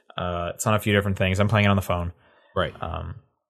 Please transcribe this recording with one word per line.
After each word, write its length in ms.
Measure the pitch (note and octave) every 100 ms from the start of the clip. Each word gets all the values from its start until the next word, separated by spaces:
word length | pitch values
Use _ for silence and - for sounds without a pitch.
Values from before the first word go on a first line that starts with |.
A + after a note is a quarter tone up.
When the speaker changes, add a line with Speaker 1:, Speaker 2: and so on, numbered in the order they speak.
| - -
Speaker 1:
uh, 340 | F2+ F2 E2+
it's 140 | - A2+
on 60 |
a 60 | G#2+
few 140 | A2
different 240 | G2+ G2 F#2
things. 220 | F#2 F#2+
I'm 80 | G2+
playing 180 | G#2+ G2+
it 40 |
on 60 | G2
the 40 |
phone. 300 | - F2 F2 - _ _ _ F#2+
Speaker 2:
Right. 180 | D#2+ -
Speaker 1:
Um, 340 | F2 E2 E2+ - - _